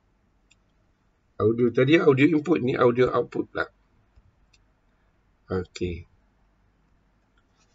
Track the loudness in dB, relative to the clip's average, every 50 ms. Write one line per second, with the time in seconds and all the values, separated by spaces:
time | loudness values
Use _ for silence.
0 | _ _ _ _ _ _ _ _ _ _ _ _ _ _ _ _ _ _ _ _
1 | _ _ _ _ _ _ _ -2 -2 0 0 2 0 0 2 0 2 2 2 2
2 | 4 4 4 4 4 2 2 0 0 0 -2 -2 -2 -4 -2 2 2 2 2 2
3 | 0 0 0 -4 -4 -4 -6 -10 -10 -8 -6 -8 -8 -10 _ _ _ _ _ _
4 | _ _ _ -20 _ _ _ _ _ _ _ _ _ _ _ _ _ _ _ _
5 | _ _ _ _ _ _ _ _ _ -8 -8 -8 -8 _ -10 -10 -8 -8 -8 -10
6 | -14 _ _ _ _ _ _ _ _ _ _ _ _ _ _ _ _ _ _ _
7 | _ _ _ _ _ _ _ _ _ _ _ _ _ _